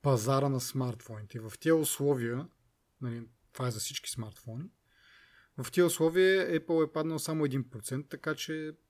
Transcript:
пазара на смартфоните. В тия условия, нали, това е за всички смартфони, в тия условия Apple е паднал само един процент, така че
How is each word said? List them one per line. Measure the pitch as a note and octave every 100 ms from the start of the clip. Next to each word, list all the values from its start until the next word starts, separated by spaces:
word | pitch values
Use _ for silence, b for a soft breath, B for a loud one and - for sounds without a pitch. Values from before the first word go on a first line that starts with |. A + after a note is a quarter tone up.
пазара | C#3+ B2+ A2+ C3+ C#3
на | C3
смартфоните. | - C3 B2+ A#2 - A2 G#2 A#2+
В | A2 G2+
тия | D#3+ D#3+
условия, | D3+ - C#3 C3+ A#2 B2 E3 _ _ _ _ _
нали, | B2 A#2 A2+ _ _
това | - B2+
е |
за | A2
всички | - C3 -
смартфони, | - A2 - - A2+ F#3 _ b b b b b b b -
в | B2
тия | - F3
условия | E3+ D#3+ F3 F#3 F#3+ F3 E3
Apple | E3 E3 D3+
е |
паднал | D#3 D#3+ D#3+
само | - D#3+ D3
един | C3+ B2
процент, | A2+ - C3 C#3+
така | - - D3+
че | - D#3 D#3 D3+